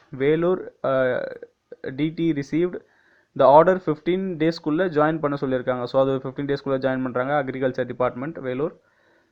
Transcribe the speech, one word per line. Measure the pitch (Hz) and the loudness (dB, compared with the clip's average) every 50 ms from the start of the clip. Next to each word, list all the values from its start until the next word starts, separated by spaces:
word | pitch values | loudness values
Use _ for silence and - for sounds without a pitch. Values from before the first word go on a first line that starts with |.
| _ _ | _ _
வேலூர், | 143 127 135 147 156 165 170 180 185 - - - - _ - | -6 -2 2 2 2 2 2 0 0 -2 -4 -10 -10 _ -4
அ, | 135 131 131 131 127 127 - - - - - - - _ _ _ - - - - - 131 | 0 0 2 2 0 0 -2 -4 -8 -10 -14 -18 -20 _ _ _ -20 -18 -12 -10 -8 -4
டி | 131 151 160 | -2 -2 -2
டி | 160 165 165 165 | -2 -2 0 0
received | 151 143 139 - 151 160 175 180 175 - - _ _ _ _ _ _ _ _ _ - - | 0 -2 -4 -2 -2 -2 -2 -2 -4 -8 -14 _ _ _ _ _ _ _ _ _ 0 4
the | 135 | 6
order | 131 139 156 165 185 185 - - | 8 8 8 8 8 4 2 2
ஃபிஃப்டீன் | 156 147 - - 170 180 190 190 190 175 | -2 -4 -2 -2 -2 -2 0 -2 -4 -2
டேஸ்க்குள்ள | 147 156 165 165 - - 156 151 165 190 180 | 0 0 0 0 0 -2 -2 0 0 0 0
ஜாயின் | 151 147 151 156 160 160 | 2 2 2 2 2 0
பண்ண | 147 143 143 143 | -2 -2 -2 -2
சொல்லியிருக்காங்க. | 143 131 131 123 123 131 127 123 120 | -2 -2 -2 -2 -2 -2 -4 -4 -4
So, | 120 - 135 | 0 2 2
அது | 135 135 135 | 2 2 0
ஃபிஃப்டீன் | 131 - 135 127 - 143 | -2 -4 -6 -8 -6 -4
டேஸ்க்குள்ள | 139 139 139 - 139 135 | -4 -4 -4 -2 -2 -2
ஜாயின் | 131 131 131 131 127 131 | 0 0 -2 -2 -2 -4
பண்றாங்க, | 127 117 123 127 139 147 147 135 | -2 -2 -2 -2 0 0 -2 -2
அக்ரிகல்ச்சர் | 131 127 127 135 127 127 - 123 | -4 -4 -2 -2 -2 -2 -2 -4
டிபார்ட்மெண்ட் | 120 123 - 127 120 - 123 135 160 165 - | -4 -2 -2 -2 -2 -2 -4 -8 -8 -8 -8
வேலூர். | 135 127 127 131 151 175 - - _ _ _ _ _ _ _ _ _ _ | -8 -6 -4 -4 -4 -6 -6 -10 _ _ _ _ _ _ _ _ _ _